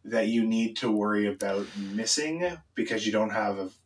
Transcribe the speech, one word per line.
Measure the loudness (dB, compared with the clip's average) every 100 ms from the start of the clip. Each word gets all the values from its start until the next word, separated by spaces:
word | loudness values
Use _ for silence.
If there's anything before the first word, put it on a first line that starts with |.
| -2
that | 0 2
you | 2 2
need | 2 0 0
to | 0
worry | 2 2 2 0
about | 0 -2 -2 -4 -8
missing | -6 -4 0 0 0 -2 -2 -4 -10
because | -4 -2 0
you | 0
don't | 2 2
have | 0 0 -2
a | -6 -10